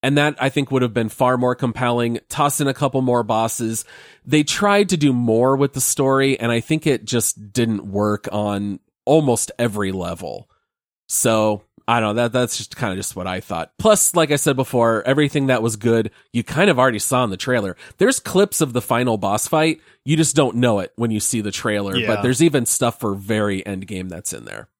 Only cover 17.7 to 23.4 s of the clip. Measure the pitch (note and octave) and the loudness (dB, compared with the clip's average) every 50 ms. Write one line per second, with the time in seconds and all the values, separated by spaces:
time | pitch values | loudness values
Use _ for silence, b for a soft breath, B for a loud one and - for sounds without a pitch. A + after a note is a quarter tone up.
17.7 | F2 B B B B B F3+ A#3 C4+ - _ - - F#3+ - G3+ - - D#3+ C3+ | -6 B B B B B 2 2 2 0 _ -2 2 2 2 2 2 -2 -2 -2
18.7 | A#2 B2 A#2 - B2 A#2 B2 B2+ A2+ G#2+ F#2+ G2 G2+ G#2+ - - - D#3 D#3 E3 | -2 -4 -2 0 0 0 2 0 -2 0 0 -2 -2 -2 -2 0 0 2 2 2
19.7 | D#3 - b b b b b C3 D3+ D#3 D#3+ C#3 - D3 D3 B2+ - A#2 B2 B2 | 0 -4 b b b b b -2 2 2 2 2 4 2 2 2 2 2 2 2
20.7 | A2 G2+ F#2 - _ - A#2 A#2 A2 G#2 - - - A#2 G#2 G#2 F#2+ - - A#2 | 2 2 -2 -4 _ -4 -2 -2 0 -2 -2 -2 -2 -2 -4 -4 -6 -6 -4 -2
21.7 | G#2 G#2 G2+ G2 F#2+ G2 A2+ G#2+ A2+ G#2 G2+ B2 B2+ A#2 D#3+ E3+ C#3+ C#3+ A#2+ - | -2 -2 -2 -2 -2 -2 -2 0 -2 0 0 0 2 4 4 4 4 2 0 0
22.7 | - - C3+ A#2 - - - A2 G2 G2 G2 G2 A2+ G#2+ | -2 0 0 -2 -2 -2 -4 -4 -4 -4 -4 -2 0 0